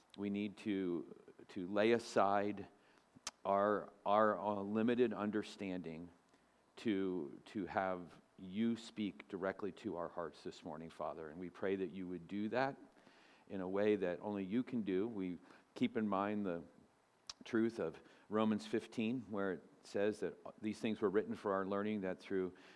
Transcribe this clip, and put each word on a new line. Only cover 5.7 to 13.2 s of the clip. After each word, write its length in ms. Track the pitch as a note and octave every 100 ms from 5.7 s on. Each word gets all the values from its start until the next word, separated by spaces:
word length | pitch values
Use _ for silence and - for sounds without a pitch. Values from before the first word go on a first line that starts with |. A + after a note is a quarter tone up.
| F2+ E2 D#2+ F2 - _ _ _ _ _ -
to, 460 | A#2+ G2 F#2+ F2+ C#2 - -
to 140 | G#2+ E2+
have 340 | G#2 F#2+ F2+ E2 - - -
you 380 | F#2 G2+ A#2 A2+
speak 500 | - - G2+ - -
directly 460 | F#2+ F#2+ F#2 G2 -
to 140 | G#2+ E2+
our 120 | E2 -
hearts 240 | D#2+ - F2+
this 180 | -
morning, 260 | F2+ D#2 E2
Father. 380 | - D#2 D2+ D#2
And 100 | E2
we 100 | F2+
pray 260 | - G2 G2
that 160 | F2+
you 160 | F#2+ F2+
would 220 | F2+ E2+
do 180 | G2+ G#2+
that 260 | A#2+ C3+ - - - - -